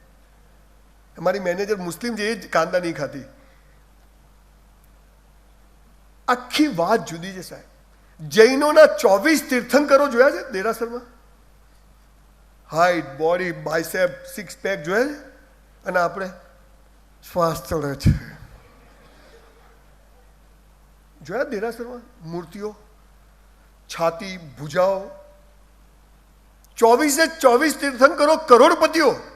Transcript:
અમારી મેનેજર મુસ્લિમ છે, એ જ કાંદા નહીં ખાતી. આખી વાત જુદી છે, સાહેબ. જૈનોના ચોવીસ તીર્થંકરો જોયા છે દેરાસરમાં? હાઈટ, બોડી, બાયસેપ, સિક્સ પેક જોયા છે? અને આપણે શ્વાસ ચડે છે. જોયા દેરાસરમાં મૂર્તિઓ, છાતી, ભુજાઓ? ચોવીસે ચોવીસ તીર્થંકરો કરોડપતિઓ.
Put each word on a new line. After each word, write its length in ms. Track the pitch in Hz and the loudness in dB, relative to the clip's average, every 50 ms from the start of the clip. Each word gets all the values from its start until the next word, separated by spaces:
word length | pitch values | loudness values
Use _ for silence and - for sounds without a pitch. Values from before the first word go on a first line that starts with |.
| _ _ _ _ _ _ _ _ _ _ _ _ _ _ _ _ _ _ _ _ _ _ - | _ _ _ _ _ _ _ _ _ _ _ _ _ _ _ _ _ _ _ _ _ _ -12
અમારી 220 | - 165 180 190 202 | -4 -2 -2 -2 -2
મેનેજર 380 | 185 180 175 185 202 196 214 | -2 -4 -4 -4 -4 -4 -4
મુસ્લિમ 380 | 190 180 175 165 - 240 240 226 | -6 -6 -10 -10 -8 -8 -8 -6
છે, 80 | 202 208 | -6 -4
એ 120 | 214 233 | -6 -6
જ 160 | 190 - - | -6 -8 -2
કાંદા 280 | - 165 160 175 185 180 | -2 -2 0 0 -2 -4
નહીં 160 | 175 170 160 | -4 -4 -6
ખાતી. 260 | 151 147 123 - 139 117 - - - - _ _ _ _ _ _ _ _ _ _ _ _ _ _ _ _ _ _ _ _ _ _ _ _ _ _ _ _ _ _ _ _ _ _ _ _ _ _ _ _ _ _ _ _ _ _ _ _ _ _ _ _ _ _ _ - | -6 -10 -10 -10 -14 -18 -18 -20 -20 -20 _ _ _ _ _ _ _ _ _ _ _ _ _ _ _ _ _ _ _ _ _ _ _ _ _ _ _ _ _ _ _ _ _ _ _ _ _ _ _ _ _ _ _ _ _ _ _ _ _ _ _ _ _ _ _ -2
આખી 400 | - 247 247 - - - - 302 | -2 -2 -2 -4 -6 0 0 0
વાત 380 | 294 214 165 170 185 226 214 160 | 0 0 -2 -2 0 0 -2 -2
જુદી 280 | - 160 165 170 196 190 | -6 -14 -12 -12 -12 -12
છે, 80 | 185 | -14
સાહેબ. 240 | 165 - 175 - - - _ _ _ _ _ _ _ _ _ - 160 | -16 -16 -18 -20 -20 -20 _ _ _ _ _ _ _ _ _ -18 -12
જૈનોના 580 | 147 139 214 220 254 262 269 294 302 302 311 311 | -2 4 6 6 6 6 2 0 4 8 8 8
ચોવીસ 580 | - - - - 208 190 202 214 311 320 - - - | 8 6 4 2 2 2 4 2 2 0 0 0 -2
તીર્થંકરો 580 | 262 247 202 - - 285 294 285 277 269 294 | -2 -2 -2 2 2 2 4 4 4 4 4
જોયા 220 | 277 226 233 262 294 | 4 4 4 4 4
છે 220 | 320 359 359 - | 4 -2 -10 -8
દેરાસરમાં? 500 | 226 190 190 220 220 - 233 233 233 247 - - - _ _ _ _ _ _ _ _ _ _ _ _ _ _ _ _ _ _ _ _ _ _ _ _ _ _ _ _ _ _ - | -8 -6 -4 -4 -4 -6 -8 -10 -10 -14 -16 -18 -20 _ _ _ _ _ _ _ _ _ _ _ _ _ _ _ _ _ _ _ _ _ _ _ _ _ _ _ _ _ _ -6
હાઈટ, 460 | 151 160 175 180 180 165 147 135 139 | 0 2 2 2 2 0 -4 -8 -8
બોડી, 340 | 139 156 160 175 180 185 175 | -4 -2 0 0 0 -2 -6
બાયસેપ, 580 | 160 156 151 151 156 170 160 165 - 185 185 175 175 - - - - | -8 -8 -8 -4 -4 -4 -4 -4 -2 -2 -2 -2 -2 -6 -18 -16 -14
સિક્સ 220 | - 196 - - - | -14 -14 -16 -14 -8
પેક 220 | - 190 196 180 151 | -6 -6 -6 -6 -6
જોયા 200 | 165 190 220 262 | -4 -2 -2 -2
છે? 100 | 302 294 - - - - - - _ _ _ _ _ _ _ - | -2 -4 -12 -16 -20 -20 -20 -20 _ _ _ _ _ _ _ -10
અને 140 | 190 180 180 | -4 -2 0
આપણે 280 | 175 170 175 190 190 185 185 - - - - _ _ _ _ _ _ _ _ _ _ _ _ _ - - | 0 -2 -4 -8 -12 -12 -12 -18 -20 -20 -20 _ _ _ _ _ _ _ _ _ _ _ _ _ -16 -8
શ્વાસ 320 | - 180 170 165 156 - - | -4 -2 -2 -2 -2 -6 -8
ચડે 320 | - 175 156 147 143 135 | -8 -8 -6 -6 -6 -6
છે. 160 | 135 - - - - - - - - - - - - - - _ _ - - _ _ _ - - - - - - - - - _ _ _ _ _ _ _ _ _ _ _ _ _ _ _ _ _ _ _ _ _ _ _ _ _ _ _ _ _ _ _ _ _ - | -2 0 0 0 0 -4 -14 -20 -20 -20 -20 -20 -20 -20 -20 _ _ -20 -20 _ _ _ -20 -20 -20 -20 -20 -20 -20 -20 -20 _ _ _ _ _ _ _ _ _ _ _ _ _ _ _ _ _ _ _ _ _ _ _ _ _ _ _ _ _ _ _ _ _ -20
જોયા 220 | 156 156 180 240 294 | -16 -10 -6 -6 -6
દેરાસરમાં 840 | 294 254 202 214 233 226 240 233 240 247 247 226 - _ - 170 160 | -6 -6 -6 -6 -8 -8 -10 -14 -14 -16 -18 -20 -20 _ -20 -16 -12
મૂર્તિઓ, 460 | 170 175 175 156 - 202 202 214 208 - - _ _ _ _ _ _ _ _ _ _ _ _ _ _ _ _ _ _ _ _ | -12 -12 -12 -12 -14 -12 -12 -12 -12 -14 -20 _ _ _ _ _ _ _ _ _ _ _ _ _ _ _ _ _ _ _ _
છાતી, 500 | - - - 165 170 165 165 208 190 185 | -16 -8 -4 -4 -4 -4 -4 -14 -14 -14
ભુજાઓ? 720 | 180 165 147 120 123 147 151 151 180 180 196 196 190 196 - - - - - - _ _ _ _ _ - _ _ _ _ _ _ _ _ _ _ _ _ _ _ _ _ _ _ _ _ _ - | -16 -18 -20 -18 -16 -12 -6 0 0 0 2 0 -2 -6 -12 -18 -20 -20 -20 -20 _ _ _ _ _ -20 _ _ _ _ _ _ _ _ _ _ _ _ _ _ _ _ _ _ _ _ _ -4
ચોવીસે 500 | - 226 226 240 247 311 294 269 311 330 | 2 4 4 4 4 2 0 2 0 0
ચોવીસ 500 | 311 320 - - 254 233 247 311 311 302 | -2 0 2 2 4 4 4 2 0 -2
તીર્થંકરો 580 | - 285 277 262 226 262 294 339 294 294 294 320 | -4 -6 -6 0 4 4 4 4 4 2 2 2
કરોડપતિઓ. 800 | 302 - - 240 226 269 339 339 - 320 311 311 330 302 240 156 - - - - | 2 4 6 8 8 8 6 6 4 0 0 2 2 2 2 2 0 -8 -18 -20